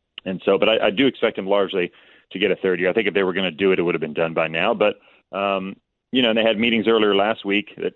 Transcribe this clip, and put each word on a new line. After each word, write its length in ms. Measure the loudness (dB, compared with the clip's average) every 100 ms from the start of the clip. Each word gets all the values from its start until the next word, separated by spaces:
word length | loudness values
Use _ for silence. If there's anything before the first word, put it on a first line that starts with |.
| _ -14 -10
and 160 | -4 0
so, 120 | 2
but 100 | 2
I, 200 | 2 0
I 20 |
do 160 | 2 0
expect 300 | 2 -4 -2
him 100 | -2
largely 440 | 0 0 -2 -4 -8 _ _ _
to 60 | -4
get 120 | -2
a 60 | 0
third 240 | 0 0
year. 80 | 0
I 40 |
think 140 | 0 0
if 60 |
they 100 | 0
were 100 | -2
gonna 180 | -2 -4
do 200 | 0 0
it, 80 | 2
it 40 |
would 120 | 0 -2
have 60 |
been 120 | -4
done 200 | -4 -2
by 160 | -2 -2
now. 240 | -2 -2
But, 260 | 0 0 -2 _ _ _
um, 460 | -6 -4 -4 -6 -14 _ _ -4
you 80 | 0
know, 80 | 2
and 80 | 2
they 60 |
had 140 | 2 2
meetings 300 | 0 2 2
earlier 260 | 4 4
last 300 | 2 2 -2
week 320 | -2 -2 -4 -8
that 160 | -8